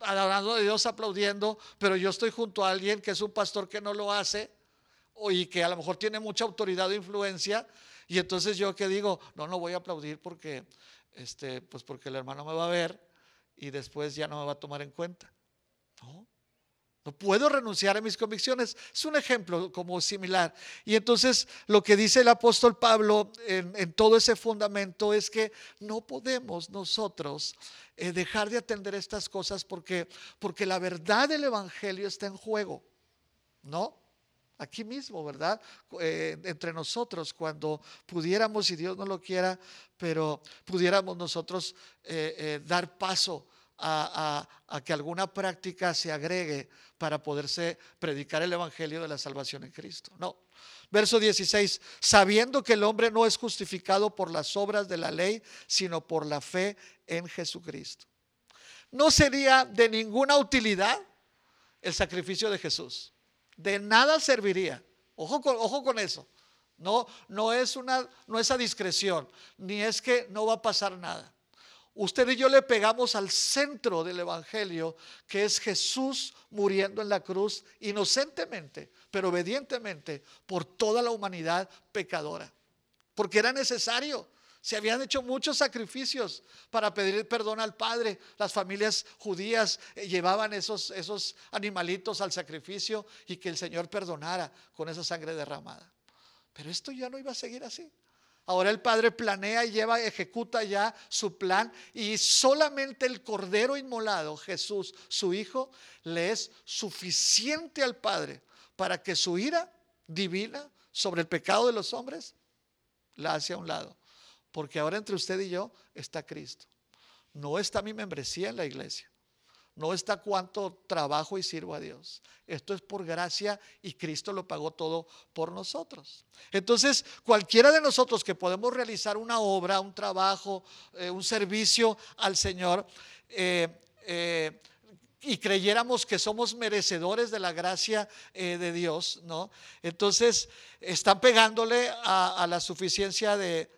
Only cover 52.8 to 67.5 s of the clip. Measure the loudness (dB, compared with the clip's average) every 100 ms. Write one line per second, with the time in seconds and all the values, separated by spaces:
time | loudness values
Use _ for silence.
52.8 | 4 4 2 4 4 2 -4 -6 -6 -6
53.8 | 2 2 2 0 -4 -4 -4 -2 0 0
54.8 | -2 -4 -4 0 0 0 -6 -18 -4 -2
55.8 | 0 -4 -4 -4 -2 -4 -4 -2 -2 -4
56.8 | -16 _ -8 -6 -6 -8 -8 -8 -12 -12
57.8 | -12 -16 -20 _ _ _ _ _ -20 -20
58.8 | -8 4 6 8 6 6 6 6 6 4
59.8 | 4 4 0 2 6 6 6 2 4 2
60.8 | 2 0 -4 _ _ _ _ _ _ _
61.8 | -4 -2 -2 -2 -4 -2 -2 -2 -2 -6
62.8 | -6 -12 -14 _ _ _ _ -8 -2 -2
63.8 | 6 6 8 6 4 4 4 2 0 -4
64.8 | -12 _ _ -10 -2 0 2 2 2 0
65.8 | 0 0 0 -4 -10 _ _ _ _ _
66.8 | 0 2 0 -8 -12 -2 0